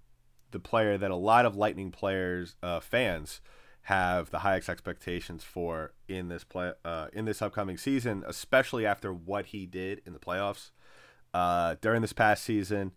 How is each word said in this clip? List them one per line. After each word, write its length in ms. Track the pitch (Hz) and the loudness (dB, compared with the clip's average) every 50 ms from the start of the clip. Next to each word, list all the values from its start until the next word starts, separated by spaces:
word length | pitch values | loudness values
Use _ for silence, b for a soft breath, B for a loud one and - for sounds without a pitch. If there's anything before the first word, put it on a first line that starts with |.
| - _ - _ _ _ _ _ _ _ | -16 _ -20 _ _ _ _ _ _ _
the 100 | - 95 | -12 -12
player 380 | - - - 113 110 104 101 | -6 0 2 4 4 4 4
that 140 | 95 101 95 | 2 2 0
a 40 | 92 | 0
lot 300 | 87 95 110 113 120 120 | 0 4 6 8 8 8
of 100 | 113 101 | 6 4
Lightning 360 | 101 107 110 - 90 98 90 | 2 0 0 0 -2 -8 -10
players, 640 | - - 104 98 98 95 92 90 90 90 87 85 - - - | -8 -4 -2 0 0 0 0 0 -2 -4 -6 -8 -12 -8 -4
uh, 160 | 90 85 80 | -4 -4 -4
fans 640 | - - - 123 127 101 85 78 76 - - - b b b b b b b b b | -4 0 0 2 2 2 0 -2 -6 -10 -14 -16 b b b b b b b b b
have 460 | - 98 95 90 90 90 87 80 - | 0 2 4 4 4 2 0 -2 -2
the 80 | - 78 | -4 0
highest 300 | 98 98 95 92 - - | 2 2 2 2 0 -4
expectations 760 | 87 - - 92 85 - - 92 87 87 - - 87 78 - | -8 -6 -6 -10 -10 -8 -6 -6 -6 -6 -6 -8 -12 -14 -14
for 500 | - - 90 87 85 82 80 78 - - - - - | -12 -8 -6 -4 -4 -4 -6 -8 -10 -12 -18 -12 -10
in 180 | 95 92 90 | -8 -6 -6
this 160 | 87 87 82 - | -6 -8 -10 -10
play, 300 | _ - 90 90 90 - _ - | _ -6 -4 -4 -4 -6 _ -8
uh, 240 | 85 85 80 78 - - | -6 -6 -6 -6 -8 -6
in 120 | 107 110 | -6 -4
this 160 | 110 98 - | -2 -2 -2
upcoming 360 | 110 98 - 107 101 95 90 | -2 -4 -2 -4 -4 -4 -6
season, 460 | 85 - 139 139 131 117 120 104 95 - | -4 -2 0 0 0 0 0 -4 -4 -6
especially 580 | - 85 - - - 135 131 131 - - 117 110 | -8 -10 -10 -2 4 4 4 4 4 0 0 2
after 280 | 104 98 - - 98 90 | 2 0 0 -2 -8 -8
what 340 | 87 82 90 101 101 95 | -8 -6 -4 -4 -4 -4
he 180 | - - 101 95 | -6 -10 -10 -10
did 360 | 90 92 92 92 95 101 - _ | -8 -6 -4 -2 -2 -4 -6 _
in 80 | 92 85 | -16 -16
the 60 | 69 | -12
playoffs. 520 | - - 90 95 101 101 101 - - - B B B B B B B B B B B _ - | -6 -4 -2 0 0 -2 -4 -6 -12 -20 B B B B B B B B B B B _ 0
Uh, 420 | 90 87 87 87 87 85 85 82 - | 2 2 4 4 4 2 2 0 0
during 200 | - 110 113 117 | 0 2 2 2
this 120 | 113 - - | 0 -2 2
past 300 | - 113 107 104 - - | 4 6 6 6 4 2
season, 480 | - 110 104 95 92 104 101 98 92 - | 0 0 0 0 0 0 0 0 -2 -6